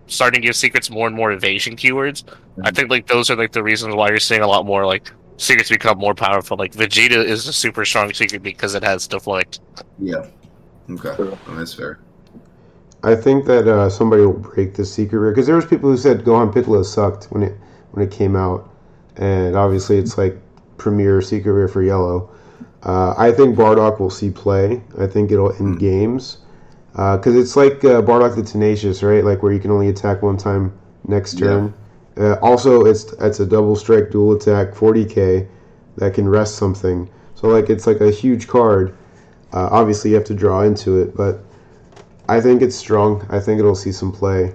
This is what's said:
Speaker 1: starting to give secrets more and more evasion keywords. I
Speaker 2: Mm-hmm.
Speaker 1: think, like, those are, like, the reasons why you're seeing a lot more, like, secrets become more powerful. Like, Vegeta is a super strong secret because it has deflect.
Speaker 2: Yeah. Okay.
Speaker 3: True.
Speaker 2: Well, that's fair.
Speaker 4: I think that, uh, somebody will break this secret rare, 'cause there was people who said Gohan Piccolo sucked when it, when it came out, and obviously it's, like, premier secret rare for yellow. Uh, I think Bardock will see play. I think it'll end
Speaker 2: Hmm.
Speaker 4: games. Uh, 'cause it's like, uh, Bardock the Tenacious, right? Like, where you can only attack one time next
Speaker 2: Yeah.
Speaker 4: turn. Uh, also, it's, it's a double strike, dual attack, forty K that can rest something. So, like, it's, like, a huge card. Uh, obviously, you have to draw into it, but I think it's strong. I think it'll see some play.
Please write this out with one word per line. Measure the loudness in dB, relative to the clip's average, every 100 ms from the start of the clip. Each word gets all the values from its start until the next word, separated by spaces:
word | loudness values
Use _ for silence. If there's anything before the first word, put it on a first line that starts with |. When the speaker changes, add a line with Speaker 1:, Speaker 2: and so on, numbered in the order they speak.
| -14
Speaker 1:
starting | -2 0 0
to | -2
give | -2
secrets | -2 -2 -6
more | -4 -4
and |
more | -2 -2
evasion | -2 -4 -4 -6 -4
keywords. | -4 -2 -4 -8 -16
I |
Speaker 2:
Mm-hmm. | -20 _ -8 -4 -4
Speaker 1:
think, | -2
like, | -4 0
those | -2 0
are, | -2
like, | -4
the | -4
reasons | -4 -4 -4
why | 0 0
you're | 0
seeing | 0 0
a | 2
lot | 0
more, | 0 -2 0
like, | -2 -8 -20 _ -8
secrets | 0 0 0
become | 0 0 0
more | -2 -2
powerful. | 0 -2 -2 -8
Like, | -8
Vegeta | -4 -2 0 2 2
is | 0 -4 -4
a |
super | -6 -6 -4
strong | -4 -2 -2
secret | -4 -6 -6
because | -12 -8 -6
it | -4
has | -4 -4 -6
deflect. | -10 -6 -6 -6 -10 _ -20 -20 -12
Speaker 2:
Yeah. | -8 -8 -12 _ _ _ _ _ -18
Okay. | -12 -10
Speaker 3:
True. | -8 -8 -10 -16
Speaker 2:
Well, | -14
that's | -14
fair. | -14 -16 -16 _ _ _ -20 -20 _ _ _ _ _
Speaker 4:
I | 0
think | 2 2 2 2
that, | 2 4
uh, | 2 0
somebody | 0 2 4
will | 4
break | 2 -6 -4 -4
this | -6 -6
secret | -4 -4 0
rare, | 0
'cause | 2 2
there |
was | 2
people | 2 0 2
who | 2
said | 2 2
Gohan | 2 2 2
Piccolo | 0 0 0
sucked | 0 -2 -2 -4 -8
when | -4
it, | -4 -6 -20 -20 _
when | -6
it | -6
came | -2 -2
out, | 0 -2 -4 -10 -20 -20 _ _ -6
and | -2 0 0
obviously | 0 0 0 0 0
it's, | 0 -2
like, | -4 -4 -16 _ _ -8
premier | -4 0 2 2
secret | 0 -4 0
rare | 0 0
for | 0
yellow. | 0 0 0 -4 -8 -16 -20 -20 -20 _
Uh, | -4 -2 0 2
I | 2
think | 4 4 6
Bardock | 4 6 4 0
will | -4
see | -4 -6
play. | -4 -2 0 0 -2 -8 -6
I | -2
think | 0 0
it'll | 2 0
end | -2 -6
Speaker 2:
Hmm. | -2
Speaker 4:
games. | 0 0 0 -4 -8 -18 -20 -20 -20 -20 -16 -4
Uh, | -2 0
'cause | 2 2
it's | 2
like, | 4 2 4
uh, | 2 4
Bardock | 4 4 2
the | 0
Tenacious, | -6 -2 0 0 -4 -2
right? | 2 2
Like, | 2 0
where | 0
you | -2
can | 0
only | 0 0
attack | -2 -4 -2
one | -2 -2
time | -2 -2 -4 -8 -20 _ -4
next | -4 -4 -4
Speaker 2:
Yeah. | 0
Speaker 4:
turn. | 0 -2 -10 -20 -20 _ -2
Uh, | 0 2
also, | 2 4 6 6
it's, | 6 2 -4 -4
it's | -4 -2
a | 0
double | 2 2 0
strike, | 2 2 2
dual | 2 2
attack, | 2 2 0 0
forty | 0 2 2
K | 0 0 2 0 -2 -14 -20 -20 _ -6
that | -4
can | -2 0
rest | 2 0 -2
something. | -4 -2 -4 -4 -6 -16 -20 -4
So, | 2
like, | 2 2
it's, | 0 0
like, | 2
a | 2
huge | 2 0 -2 0
card. | 2 4 2 0 -6 -20 -20 -20 _ -10
Uh, | -6 0
obviously, | 2 2 0 2
you | 0
have |
to | 0
draw | -2 0 2
into | 2 0 0 0
it, | 0 -2
but | -4 -4 -12 -20 -20 -20 -20 -20 -20 -12 -2
I | 2
think | 4 4
it's | 2
strong. | -2 -2 2 2 0 -4
I | -4
think | 0 2
it'll | 2 0
see | -4
some | -6 -8
play. | -4 -2 0 -2